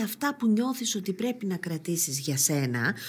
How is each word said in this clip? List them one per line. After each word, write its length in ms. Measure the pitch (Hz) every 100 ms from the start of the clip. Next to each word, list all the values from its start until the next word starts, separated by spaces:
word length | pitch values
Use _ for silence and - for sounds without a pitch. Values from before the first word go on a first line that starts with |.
αυτά 320 | 208 - 285 277
που 120 | 226
νιώθεις 480 | 214 254 262 233 208
ότι 180 | 190
πρέπει 320 | 185 240 247 196
να 120 | 180
κρατήσεις 600 | 170 160 165 170 - 135
για 180 | 139 135
σένα, 580 | - 147 131 120 123 147